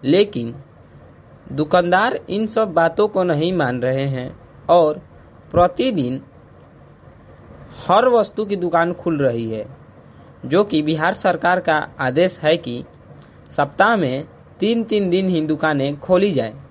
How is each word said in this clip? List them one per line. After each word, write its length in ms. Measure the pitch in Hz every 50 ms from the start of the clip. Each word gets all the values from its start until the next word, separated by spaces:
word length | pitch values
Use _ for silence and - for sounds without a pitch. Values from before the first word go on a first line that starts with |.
| -
लेकिन 580 | 131 151 190 214 202 - - 117 117 123 139 - - - - - - - - - - - - - - - - - - 131
दुकानदार 680 | 139 156 151 - 180 175 175 175 185 208 240 269 - - -
इन 160 | - 202 220
सब 260 | 208 214 226 220 202 160
बातों 360 | 170 165 165 165 - 208 214
को 140 | 208 196 185
नहीं 300 | 180 160 143 156 175 185
मान 300 | 175 151 123 127 127 120
रहे 240 | 127 131 135 139
हैं 340 | 139 135 127 123 131 - - - - - - - -
और 280 | 160 175 160 151 151 190 - - - - - - - - - -
प्रतिदिन 720 | - 165 175 175 175 - 240 262 233 175 131 123 131 135 - - - - - - - - - - - - - - - - - - - - - - - - - - - - - - - - - -
हर 200 | 175 208 247 254
वस्तु 360 | 240 233 208 - - - 214
की 120 | 202 202
दुकान 360 | 190 175 175 165 165 170 175 175
खुल 300 | 175 - 175 165 147 139
रही 280 | 131 120 117 117 110
है, 260 | 110 110 104 - - - - - - - - - - - - - - - -
जो 180 | 127 139 185 208
कि 180 | 202 - 156 151
बिहार 320 | 151 160 156 156 175 202
सरकार 460 | - - 190 175 160 - 175 180 185
का 280 | 175 - 156 151 - - - -
आदेश 380 | 135 131 127 147 175 185 185 -
है 180 | - 151 160
कि 280 | 170 - 127 120 123 143 - - - - - - - - - - - - -
सप्ताह 460 | - - 147 143 - - 190 214 233
में 320 | 208 170 127 127 135 160 - - - - - - -
तीन-तीन 500 | - 208 233 233 220 - 214 208 202 180
दिन 180 | 175 185 190 185
ही 180 | 180 160 151
दुकानें 540 | 156 156 147 - 156 151 143 135 139 147 143
खोली 320 | - - 185 185 196 208 180
जाएं। 220 | 131 113 110 107 - - -